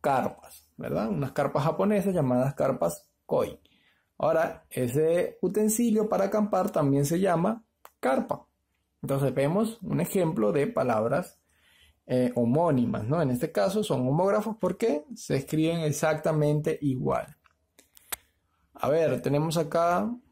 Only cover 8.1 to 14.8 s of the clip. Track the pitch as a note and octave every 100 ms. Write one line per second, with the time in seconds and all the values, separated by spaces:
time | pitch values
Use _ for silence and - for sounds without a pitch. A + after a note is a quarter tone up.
8.1 | C4 - C#3+ - _ _ _ _ _ C#3
9.1 | C#3 C3+ C#3 C#3+ G3 A3+ - F3 C#3 F3
10.1 | G3 E3 - G3+ D3 D3 - B2 A2 A2+
11.1 | E3 - _ _ _ _ _ _ _ -
12.1 | B2+ B2 B2 A#2 D3 E3+ C3 G#2+ G#2+ A2
13.1 | E3+ C3+ B2 D#3 G#3 G3 G#3+ G#3 C3 B2+
14.1 | D3+ F#3+ G#3+ A3 G#3 F#3 F#3